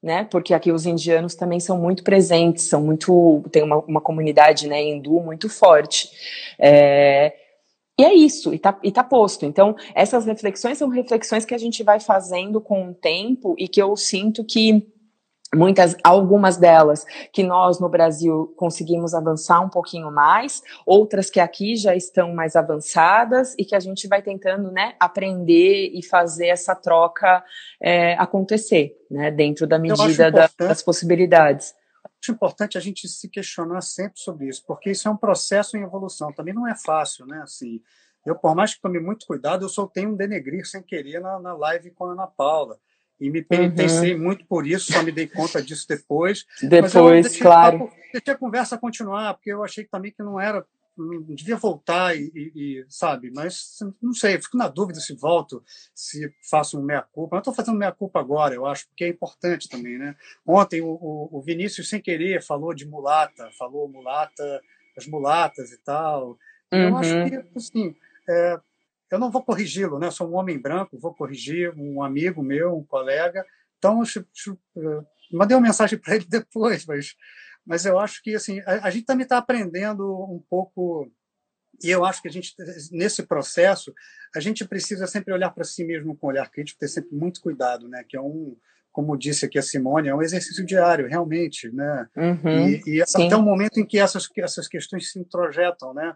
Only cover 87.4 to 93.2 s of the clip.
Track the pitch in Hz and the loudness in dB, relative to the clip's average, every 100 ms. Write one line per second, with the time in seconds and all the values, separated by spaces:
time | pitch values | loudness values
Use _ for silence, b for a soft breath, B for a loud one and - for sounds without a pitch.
87.4 | 175 135 123 120 120 123 120 135 139 160 | -10 -6 -6 -6 -12 -20 -16 -12 -10 -10
88.4 | 151 117 _ _ _ - 147 143 139 147 | -14 -18 _ _ _ -8 -6 -6 -6 -6
89.4 | 135 143 135 139 131 151 147 139 160 180 | -4 -6 -6 -6 -2 -2 -2 -4 -4 -6
90.4 | 165 - 175 185 175 165 127 160 170 160 | -10 -12 -4 0 2 0 -2 -4 -4 -4
91.4 | 165 - 113 127 143 143 113 - 170 175 | -6 -8 -14 -8 -6 -8 -10 -6 -4 -2
92.4 | 160 160 180 151 156 156 170 185 | -2 0 0 0 -4 -2 0 2